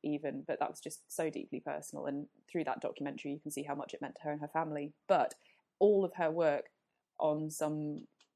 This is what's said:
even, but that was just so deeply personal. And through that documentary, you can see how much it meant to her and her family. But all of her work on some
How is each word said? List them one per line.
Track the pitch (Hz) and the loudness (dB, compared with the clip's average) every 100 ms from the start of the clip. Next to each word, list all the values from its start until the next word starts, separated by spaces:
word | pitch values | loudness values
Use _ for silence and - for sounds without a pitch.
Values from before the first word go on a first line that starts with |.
even, | 147 147 147 139 - | -2 -2 -2 -4 -4
but | - | -2
that | - | -2
was | - | -4
just | - - - | -10 -12 -10
so | - 160 | -4 -2
deeply | - - - | -4 -8 -8
personal. | - 151 156 - - | -6 -6 -6 -8 -4
And | 143 151 _ - | -4 -8 _ -6
through | 175 151 | -4 -2
that | - | -2
documentary, | - - 143 135 147 | -4 -4 -6 -6 -6
you | 147 | -8
can | 156 | -8
see | 139 | -6
how | 143 143 | -6 -6
much | - | -6
it | - | -8
meant | 147 - | -8 -8
to | |
her | 151 | -6
and | 147 | -4
her | 147 | -2
family. | 160 160 147 143 - - | -2 -2 -2 -6 -6 2
But | - - - _ _ _ - | 4 4 -2 _ _ _ 4
all | 202 196 | 6 8
of | 180 185 | 4 2
her | 165 | 2
work | 165 160 143 - _ _ _ _ - | 4 6 4 0 _ _ _ _ 0
on | - 151 156 | 4 4 0
some | 151 151 151 151 147 - _ _ | 0 0 0 -2 -4 -10 _ _